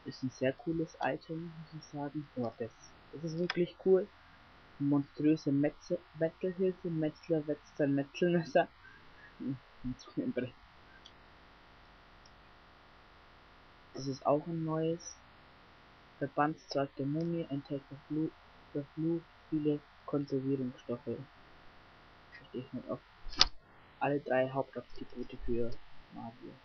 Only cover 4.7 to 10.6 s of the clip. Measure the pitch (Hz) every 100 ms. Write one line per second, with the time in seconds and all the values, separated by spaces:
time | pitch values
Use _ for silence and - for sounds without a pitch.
4.7 | - 143 143 139 - 151 156 - 139 147
5.7 | - - 175 - 151 160 - 185 175 190
6.7 | 185 180 160 156 151 - 160 151 147 -
7.7 | - 143 139 139 - 180 175 160 180 170
8.7 | - - - - - - - - 269 -
9.7 | - - - - - - 127 247 -